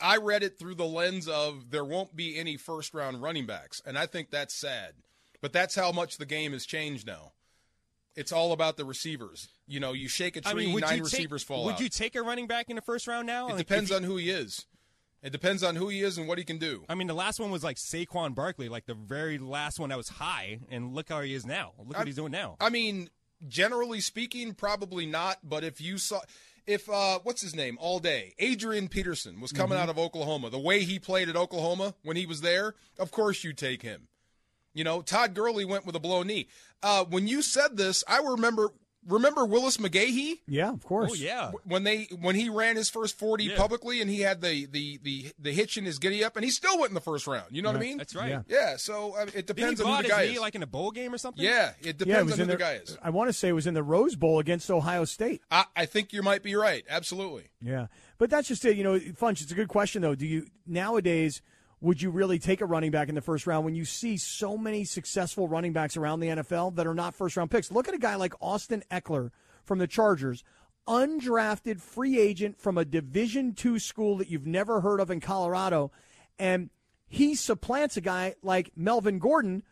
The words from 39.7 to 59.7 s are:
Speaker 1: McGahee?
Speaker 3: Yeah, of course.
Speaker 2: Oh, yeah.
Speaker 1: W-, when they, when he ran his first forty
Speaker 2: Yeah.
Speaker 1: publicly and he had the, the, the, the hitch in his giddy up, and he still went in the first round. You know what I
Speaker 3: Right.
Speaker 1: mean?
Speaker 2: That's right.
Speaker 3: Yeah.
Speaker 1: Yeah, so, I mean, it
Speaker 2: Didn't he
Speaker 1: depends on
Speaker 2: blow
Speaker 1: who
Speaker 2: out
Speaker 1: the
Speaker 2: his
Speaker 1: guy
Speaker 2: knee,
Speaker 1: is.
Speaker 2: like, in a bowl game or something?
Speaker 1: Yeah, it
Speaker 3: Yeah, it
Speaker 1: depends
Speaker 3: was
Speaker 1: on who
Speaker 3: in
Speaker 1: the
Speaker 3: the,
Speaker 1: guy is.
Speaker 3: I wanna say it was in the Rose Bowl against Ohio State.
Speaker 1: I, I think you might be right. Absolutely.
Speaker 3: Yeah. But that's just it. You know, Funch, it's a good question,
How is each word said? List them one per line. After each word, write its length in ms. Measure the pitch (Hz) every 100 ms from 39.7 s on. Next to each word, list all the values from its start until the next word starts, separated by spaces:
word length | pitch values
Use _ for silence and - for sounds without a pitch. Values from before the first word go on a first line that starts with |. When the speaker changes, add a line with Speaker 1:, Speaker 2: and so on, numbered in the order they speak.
| 247
Speaker 1:
McGahee? 600 | 202 185 233 254 294 330 -
Speaker 3:
Yeah, 220 | 139 196
of 140 | 185
course. 280 | - 190 202
Speaker 2:
Oh, 20 |
yeah. 320 | 185 147 247 139
Speaker 1:
W-, 140 | 202
when 200 | 185 185
they, 240 | 202 214 214 175
when 140 | 180 190
he 140 | 233
ran 260 | 214 226 220
his 140 | 208
first 280 | 226 214 -
forty 260 | 214 220
Speaker 2:
Yeah. 120 | 208 202
Speaker 1:
publicly 460 | 208 233 233 240
and 80 | 202
he 100 | 202
had 220 | 196 185
the, 240 | 175 151 139
the, 340 | 147 147 143
the, 300 | 143 135 135 -
the 140 | 147
hitch 260 | 151 214 220
in 80 | 190
his 120 | 143
giddy 240 | 185 208
up, 140 | 220 220
and 80 |
he 60 | 247
still 260 | 233 359 359
went 120 | 254
in 40 |
the 60 | 185
first 260 | - 147 143
round. 200 | 127 - 147
You 60 |
know 80 | 208
what 60 | -
I 40 |
Speaker 3:
Right. 80 | 226
Speaker 1:
mean? 80 | 285
Speaker 2:
That's 180 | -
right. 140 | 175 214
Speaker 3:
Yeah. 140 | 139 -
Speaker 1:
Yeah, 280 | 262 220 131
so, 380 | - 208 208 202
I 40 |
mean, 80 | 208
it 40 | 202 180
Speaker 2:
Didn't 100 | 185
he 60 |
Speaker 1:
depends 180 | 240 226
on 60 | 220
Speaker 2:
blow 60 |
Speaker 1:
who 40 | 277
Speaker 2:
out 40 |
Speaker 1:
the 60 | 247
Speaker 2:
his 40 | 208
Speaker 1:
guy 80 | 180
Speaker 2:
knee, 60 |
Speaker 1:
is. 60 | 240
Speaker 2:
like, 140 | 220
in 80 | 208
a 40 | 147
bowl 240 | 131 196
game 240 | 220 247
or 40 | 240
something? 240 | 254 147
Speaker 1:
Yeah, 280 | 180 240 160 -
it 60 | 165
Speaker 3:
Yeah, 40 |
it 40 | 147
Speaker 1:
depends 280 | 185 214
Speaker 3:
was 80 | 165
Speaker 1:
on 40 | 160
who 20 |
Speaker 3:
in 60 | 180
Speaker 1:
the 60 | 180
Speaker 3:
the, 60 |
Speaker 1:
guy 100 | 170
is. 240 | 120 - -
Speaker 3:
I 60 | 170
wanna 240 | 175 247
say 160 | - 185
it 40 |
was 140 | 165 156
in 60 |
the 100 | 160
Rose 320 | 147 170 285
Bowl 260 | 185 165 156
against 300 | 156 175 -
Ohio 360 | 175 156 175 165
State. 340 | - 233 - -
Speaker 1:
I, 140 | 165 190
I 120 | - 165
think 260 | 214 202
you 100 | 208
might 200 | 196 196
be 120 | 202
right. 300 | 202 214 135 -
Absolutely. 580 | 160 165 185 190 127 - -
Speaker 3:
Yeah. 240 | 120 131 113 - - -
But 100 | 233
that's 180 | 294 -
just 160 | 233 240
it. 100 | 208
You 80 |
know, 140 | 196 190
Funch, 420 | 165 165 233 185
it's 120 | 151
a 40 | 175
good 120 |
question, 340 | 208